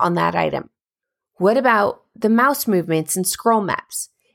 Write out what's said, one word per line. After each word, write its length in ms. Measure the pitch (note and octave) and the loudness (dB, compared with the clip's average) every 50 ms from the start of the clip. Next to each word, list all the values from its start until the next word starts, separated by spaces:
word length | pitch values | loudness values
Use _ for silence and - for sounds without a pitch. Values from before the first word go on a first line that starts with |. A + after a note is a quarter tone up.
on 140 | - F3 F3 | -2 -2 0
that 200 | F3 E3+ E3 E3 | 0 -2 -2 0
item. 360 | E3+ D#3+ D3+ C#3+ C#3 - - _ _ _ _ _ _ _ _ _ _ _ _ _ | 0 -2 -2 -2 -6 -8 -10 _ _ _ _ _ _ _ _ _ _ _ _ _
What 220 | - F3+ G3+ A#3 C4+ | 0 2 2 2 2
about 460 | B3+ B3+ A3+ G#3 G3+ - - - _ _ _ | 2 2 2 2 2 0 -2 -6 _ _ _
the 140 | - - G#3+ | -2 0 2
mouse 360 | A3+ A#3 B3+ C#4+ C#4 - - | 2 4 2 2 0 0 -2
movements 480 | A3+ G3+ F3+ E3 E3+ D#3+ D#3+ D#3 - - | 0 0 0 0 0 -2 -2 -2 -2 -4
and 120 | F#3 F3+ | -4 -4
scroll 340 | - - - - A3+ A3+ A3 | -4 -4 -2 0 2 2 2
maps? 480 | G3+ D#3+ - - - - - - - - _ _ _ _ | 0 -2 -4 -4 -6 -8 -12 -12 -12 -14 _ _ _ _